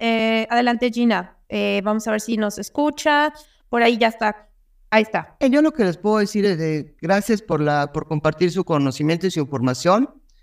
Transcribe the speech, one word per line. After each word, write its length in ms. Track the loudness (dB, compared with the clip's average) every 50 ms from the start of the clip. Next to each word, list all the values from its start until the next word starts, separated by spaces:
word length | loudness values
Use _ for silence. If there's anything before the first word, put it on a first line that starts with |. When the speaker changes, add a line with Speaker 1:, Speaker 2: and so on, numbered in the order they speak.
Speaker 1:
eh, 460 | -2 -2 0 0 0 0 0 0 -2 0
adelante 400 | 0 0 2 0 0 0 -2 -2
Gina, 460 | 0 0 0 2 0 0 -4 -8 -14 _ _ -8
eh, 320 | -4 -2 -2 -2 -2 -2 -2
vamos 240 | -2 -2 -2 -2
a 40 | -4
ver 80 | -4 -4
si 160 | -4 -4 -4
nos 220 | -2 -2 -4 -4
escucha, 720 | -8 -12 -8 -4 -2 -2 -2 -2 -2 0 2 2 2 2 0 -4 -8 -18 _ _ _ _ _
por 140 | 0 2 2
ahí 160 | 4 4 4
ya 80 | 2
está, 420 | 0 0 0 -2 -4 -4 -6 -10 _ _ _ _ _ _ _ _ _
ahí 140 | 2 2 2
está. 340 | 2 -2 -6 -6 -8 -6 -2
Speaker 2:
Eh, 120 | 0 2
yo 100 | 4 4
lo 100 | 4 2
que 120 | 2 2 0
les 140 | 0 0
puedo 200 | -2 0 0 2
decir 280 | 2 0 0 0 0 0
es 120 | 0 0
de, 380 | 0 -2 -2 -2 -4 -6 -8 -14 _
gracias 440 | -2 0 0 0 2 0 -2 -2 -2
por 180 | -2 -2 0
la, 320 | 0 2 0 0 0 -2 -4
por 140 | -6 -6
compartir 440 | -4 -4 -2 0 -2 0 0 0 0
su 140 | 0 -2 -2
conocimiento 600 | 0 0 0 0 0 -2 -2 -2 -2 0 0 -2
y 40 | -4
su 80 | -2 -4
información. 760 | -4 -4 -4 -2 -2 -2 -2 0 2 2 2 2 2 -2 -6 -12 _ _ _ _